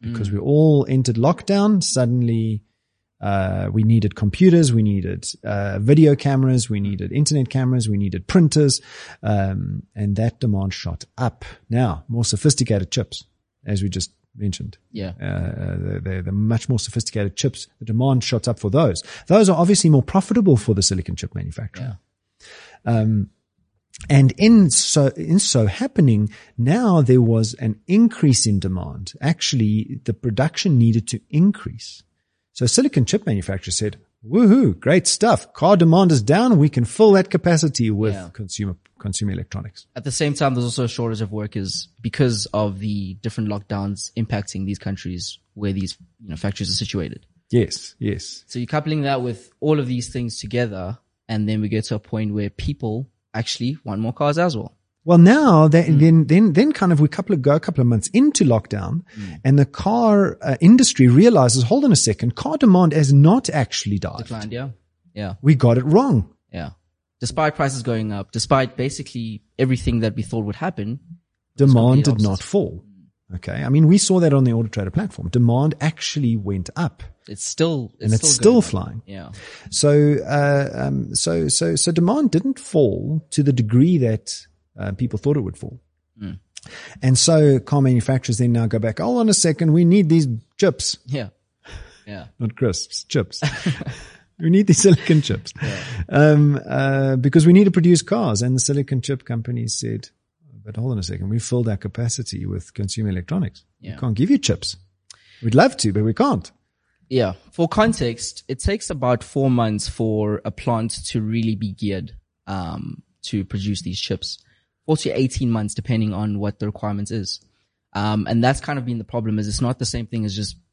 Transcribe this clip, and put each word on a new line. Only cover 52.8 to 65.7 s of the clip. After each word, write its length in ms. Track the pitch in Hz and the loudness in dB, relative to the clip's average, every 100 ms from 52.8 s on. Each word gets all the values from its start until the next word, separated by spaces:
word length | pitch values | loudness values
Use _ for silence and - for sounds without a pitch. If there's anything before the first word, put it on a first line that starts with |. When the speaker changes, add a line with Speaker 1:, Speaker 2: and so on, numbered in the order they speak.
| 117 113 135 _ _ | -6 -6 -10 _ _
Speaker 2:
actually 440 | 110 113 - 123 151 | -8 -8 -6 -6 -8
want 180 | 113 101 | -8 -6
more 100 | 113 | -6
cars 280 | 110 147 151 | -4 -2 0
as 180 | 180 120 | -2 -4
well. 180 | - _ _ _ | -10 _ _ _
Speaker 1:
Well, 140 | 156 170 | 4 8
now 480 | 180 277 277 165 156 | 8 8 6 8 8
that, 180 | 165 160 | 6 4
Speaker 2:
Mm. 120 | 147 | 6
Speaker 1:
then, 260 | 165 165 139 | 6 6 6
then, 260 | 175 214 | 4 4
then 180 | 156 294 | 4 2
kind 200 | - 185 | 2 2
of 80 | 151 | 4
we 80 | 151 | 2
couple 260 | - - | 0 -2
of, 60 | 165 | 0
go 120 | 143 | 2
a 40 | 156 | 0
couple 200 | - 160 | 0 0
of 40 | 120 | 2
months 200 | 110 - | 2 0
into 360 | 226 294 - | 2 2 4
lockdown, 600 | 156 113 - 104 92 165 - 110 | 2 2 -2 -6 -6 -6 -8 -14
Speaker 2:
Mm. 220 | 98 80 | -14 -4
Speaker 1:
and 160 | 131 143 | 2 4
the 60 | 127 | 2
car, 720 | - 190 240 226 202 190 - | -2 -2 2 2 2 2 -2
uh, 160 | - 131 | -6 4
industry 460 | 170 247 254 - 123 | 6 8 6 4 6
realizes, 560 | 127 233 190 123 127 | 8 8 6 4 2
"Hold 220 | 120 254 | 2 2
on 60 | 277 | 4
a 40 | |
second, 380 | 160 - 101 143 | 4 2 -2 -4
car 220 | - 285 311 | -6 -6 2
demand 360 | 233 180 170 | 4 6 4
has 200 | 156 139 | 2 4
not 340 | 139 151 254 - | 6 6 6 2
actually 500 | 151 117 - 101 101 | -4 -4 -6 -4 -4
died. 180 | 92 - | -6 -10
Speaker 2:
Declined, 320 | 110 113 107 | -12 -12 -10
yeah. 180 | 120 135 113 _ _ _ | -10 -10 -14 _ _ _
Yeah. 220 | 104 98 - | -12 -10 -2
Speaker 1:
We 100 | 139 | 2
got 220 | 135 123 | 4 4